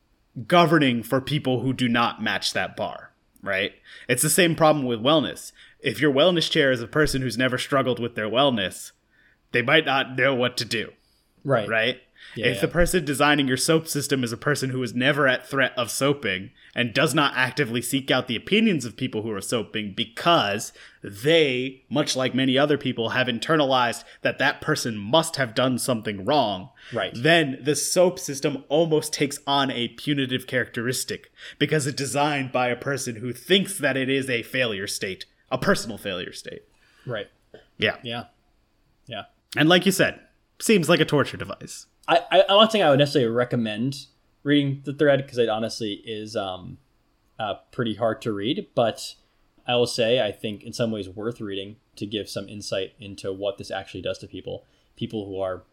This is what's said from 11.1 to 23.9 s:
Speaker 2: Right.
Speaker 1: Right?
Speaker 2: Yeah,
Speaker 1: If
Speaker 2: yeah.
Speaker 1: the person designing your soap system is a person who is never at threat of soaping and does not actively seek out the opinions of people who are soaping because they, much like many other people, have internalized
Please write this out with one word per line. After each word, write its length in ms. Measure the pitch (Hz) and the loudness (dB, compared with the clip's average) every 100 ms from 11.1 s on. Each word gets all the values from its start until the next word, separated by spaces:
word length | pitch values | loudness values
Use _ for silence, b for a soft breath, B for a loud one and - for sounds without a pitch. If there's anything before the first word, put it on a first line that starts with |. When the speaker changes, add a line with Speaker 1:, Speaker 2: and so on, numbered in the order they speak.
| _ _ _ | _ _ _
Speaker 2:
Right. 240 | 139 123 101 | 0 0 2
Speaker 1:
Right? 320 | 113 117 127 _ _ B B | 0 0 -2 _ _ B B
Speaker 2:
Yeah, 120 | 120 | 0
Speaker 1:
If 80 | - | 2
Speaker 2:
yeah. 60 | |
Speaker 1:
the 60 | 160 | 0
person 380 | 165 170 185 147 | 2 2 2 0
designing 420 | 131 147 147 135 | 2 4 4 4
your 100 | 127 | 2
soap 300 | - 160 160 | 4 2 2
system 360 | 156 135 135 | -4 0 0
is 80 | 120 | -2
a 40 | 113 | -4
person 340 | 147 139 135 | -2 -2 -2
who 120 | 131 | -4
is 100 | 120 | -4
never 340 | 120 131 143 135 | 0 2 4 2
at 200 | 123 - | 2 -2
threat 240 | 135 127 - | 0 0 0
of 120 | 113 | -4
soaping 640 | - 139 143 107 92 107 _ b 117 | 0 0 2 -2 -4 -6 _ b -4
and 180 | 120 | -2
does 200 | 131 151 151 | 2 2 2
not 180 | 143 123 | 2 2
actively 460 | 127 135 123 120 | -2 0 -2 -2
seek 300 | - 135 135 | -2 -2 0
out 160 | 131 123 | 0 0
the 80 | 107 | -6
opinions 500 | - 208 220 160 117 | 0 2 2 0 -4
of 120 | - | -8
people 240 | 131 110 | -6 -6
who 100 | 110 | -6
are 100 | 101 | -6
soaping 520 | - 120 104 107 104 95 | -4 -4 -4 -6 -6 -6
because 800 | 113 - 170 165 101 104 - - B B | -8 -2 2 4 2 -2 -6 -16 B B
they, 800 | 101 98 139 165 143 127 131 131 - | -16 -4 2 4 4 0 -4 -10 -6
much 260 | 135 147 131 | -4 -2 -2
like 200 | 131 123 | -2 0
many 220 | 135 127 | 2 2
other 200 | 147 143 | 2 2
people, 320 | 131 120 113 | -2 -4 -2
have 180 | 120 123 | 0 0
internalized 760 | 117 - 156 135 131 120 | -2 0 2 2 2 2